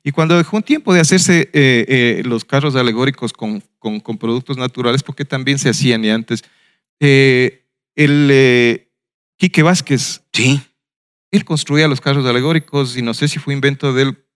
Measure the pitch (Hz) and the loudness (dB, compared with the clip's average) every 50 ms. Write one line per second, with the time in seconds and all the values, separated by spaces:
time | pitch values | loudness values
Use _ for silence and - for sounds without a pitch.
0 | - 143 139 - 160 160 175 175 165 - 208 214 214 - 302 311 - - 180 175 | -10 -6 -2 -2 0 2 2 0 0 0 -4 -6 -2 -2 -4 -2 0 2 2 2
1 | 160 139 180 190 - - 180 170 - - - 147 139 131 127 117 110 - 131 127 | 4 4 2 2 2 2 2 2 0 0 0 2 2 4 2 2 0 0 0 0
2 | 120 120 107 90 - 123 120 113 - - - 139 143 151 131 131 123 120 110 117 | 2 0 0 -2 -2 -4 -4 -4 -4 -4 -2 -2 -2 0 0 0 0 0 0 -2
3 | 131 135 135 - 123 110 - _ 117 107 107 98 - _ _ _ - 110 107 107 | -2 -4 -4 -4 -8 -10 -8 _ -10 -8 -8 -10 -12 _ _ _ -10 -8 -8 -8
4 | - - 113 104 - 113 117 127 127 - 139 127 127 120 - 127 123 120 120 135 | -8 -10 -10 -8 -6 -4 -4 -6 -6 -8 -8 -6 -6 -6 -6 -4 -2 -2 -2 -2
5 | - - 143 - 143 - - 131 127 131 139 139 - 131 110 - 135 123 117 113 | -4 -6 -10 -10 -10 -8 -8 -6 -4 -2 -4 -2 -2 -2 -2 0 0 0 0 0
6 | 110 107 110 113 113 - 117 110 - _ _ _ _ _ _ _ _ _ _ _ | 0 0 -2 -2 -2 -4 -6 -8 -8 _ _ _ _ _ _ _ _ _ _ _
7 | 147 143 135 135 135 135 127 127 127 - - _ _ _ _ _ _ _ _ - | 2 4 4 4 4 4 4 2 2 0 -2 _ _ _ _ _ _ _ _ 0
8 | 151 143 143 147 147 139 139 135 135 127 123 120 120 120 113 - - _ _ _ | 2 2 4 4 4 4 4 4 4 4 4 4 2 2 0 -2 -6 _ _ _
9 | _ _ _ _ _ _ _ - - 180 - 160 151 170 185 175 139 - 143 117 | _ _ _ _ _ _ _ -2 -2 0 2 2 4 4 2 0 0 -2 -2 -2
10 | - - - - _ _ - - 113 127 139 143 - _ _ _ _ _ _ _ | -2 -6 -10 -14 _ _ -6 -2 0 0 0 0 -2 _ _ _ _ _ _ _
11 | _ _ _ _ _ _ - 202 - - 165 147 - - 143 151 156 151 139 131 | _ _ _ _ _ _ -2 -2 -2 -2 -4 -6 -4 -2 0 2 2 2 0 -2
12 | - 143 139 143 131 127 120 123 131 156 165 156 151 - 147 143 135 123 123 127 | -2 -2 0 0 0 0 0 0 0 0 0 -2 -2 -2 -4 -4 -4 -4 -4 -6
13 | 117 117 113 - 147 147 - 151 - 139 139 139 135 139 139 135 - 139 127 131 | -6 -6 -4 -4 -4 -4 -4 -6 -6 -6 -4 -2 -2 -2 -2 -2 -2 -2 0 0
14 | 139 135 131 - _ _ _ | 0 -2 -2 -6 _ _ _